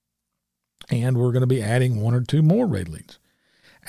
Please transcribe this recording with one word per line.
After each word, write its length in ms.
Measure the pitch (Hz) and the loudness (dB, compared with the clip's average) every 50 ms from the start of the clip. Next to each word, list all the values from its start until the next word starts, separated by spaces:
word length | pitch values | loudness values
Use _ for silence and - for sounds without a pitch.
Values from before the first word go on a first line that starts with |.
| _ _ _ _ _ _ _ _ _ _ _ _ _ _ _ _ - - | _ _ _ _ _ _ _ _ _ _ _ _ _ _ _ _ -8 -4
And 260 | 131 117 120 127 127 | -4 -2 0 0 0
we're 140 | 120 123 123 | 0 0 0
gonna 160 | 120 127 127 | 0 0 0
be 140 | 123 131 123 | 0 0 0
adding 400 | 104 104 120 127 127 127 117 104 | 0 0 0 0 0 0 0 0
one 120 | 107 117 120 | 0 0 0
or 80 | 127 | 0
two 200 | 120 - 143 156 | 0 0 0 2
more 240 | 156 156 190 240 247 | 4 4 4 2 2
raid 240 | 190 107 95 90 82 | 0 -2 -4 -6 -8
leads. 300 | 78 - - - - _ _ _ _ _ _ _ _ _ _ _ _ _ - | -12 -16 -18 -20 -20 _ _ _ _ _ _ _ _ _ _ _ _ _ -6